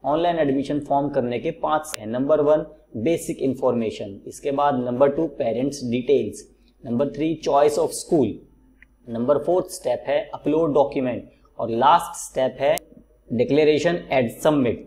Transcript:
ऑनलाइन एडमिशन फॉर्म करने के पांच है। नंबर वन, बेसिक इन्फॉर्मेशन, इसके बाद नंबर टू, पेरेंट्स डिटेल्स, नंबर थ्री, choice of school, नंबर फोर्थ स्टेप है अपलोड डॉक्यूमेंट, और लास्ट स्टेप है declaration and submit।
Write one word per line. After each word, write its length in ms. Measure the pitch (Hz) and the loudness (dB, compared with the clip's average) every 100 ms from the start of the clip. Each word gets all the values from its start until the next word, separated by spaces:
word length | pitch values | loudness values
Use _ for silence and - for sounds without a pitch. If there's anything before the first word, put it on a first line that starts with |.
ऑनलाइन 340 | 131 156 175 170 | -2 0 0 2
एडमिशन 420 | 147 135 135 147 | 0 0 -2 -4
फॉर्म 280 | 143 143 147 | 0 0 0
करने 300 | 143 120 120 | -2 -2 -2
के 120 | 156 | -4
पांच 440 | 165 156 156 151 - | -4 -2 -2 -2 -8
है। 80 | 107 | -6
नंबर 340 | 120 139 151 | -4 2 2
वन, 260 | 147 156 160 - _ 120 | 4 2 0 -14 _ -6
बेसिक 420 | 120 165 - 165 | -2 -2 -4 -4
इन्फॉर्मेशन, 800 | 131 127 131 123 113 104 104 98 - | -4 -2 0 0 -2 -6 -12 -12 -16
इसके 240 | - 143 | -10 -6
बाद 300 | 139 143 127 | 0 0 0
नंबर 240 | 123 123 139 | -2 2 2
टू, 180 | 135 165 | 2 -4
पेरेंट्स 640 | - 120 113 139 139 127 | -2 -4 -2 -4 -4 -4
डिटेल्स, 640 | 120 123 135 104 - - _ _ _ | -4 2 2 2 -8 -18 _ _ _
नंबर 240 | 135 120 143 | -6 -2 -2
थ्री, 320 | 135 160 156 - | -2 -4 -2 0
choice 300 | 143 147 147 | 4 4 2
of 100 | 156 | -2
school, 400 | - - 170 117 - - _ _ _ _ _ - | -4 0 2 2 -2 -16 _ _ _ _ _ -12
नंबर 300 | 117 123 147 | -6 2 2
फोर्थ 280 | 147 180 180 | 2 0 0
स्टेप 380 | - 139 120 - | -6 -4 -4 -2
है 240 | 143 - | -2 -2
अपलोड 400 | - - 156 160 | -6 -2 0 2
डॉक्यूमेंट, 540 | 143 135 143 127 113 - _ _ _ | 2 2 0 -4 -4 -10 _ _ _
और 120 | 110 | -4
लास्ट 600 | 113 131 165 - - - | 2 6 4 2 -12 -10
स्टेप 260 | - 131 131 | -2 -2 0
है 160 | 139 160 - - _ _ _ | 0 0 -4 -20 _ _ _
declaration 600 | 117 117 139 151 151 160 170 - | -2 2 4 4 4 2 -2 -2
and 340 | 135 117 - 160 | 0 0 0 2
submit। 300 | 151 123 90 | 2 2 -2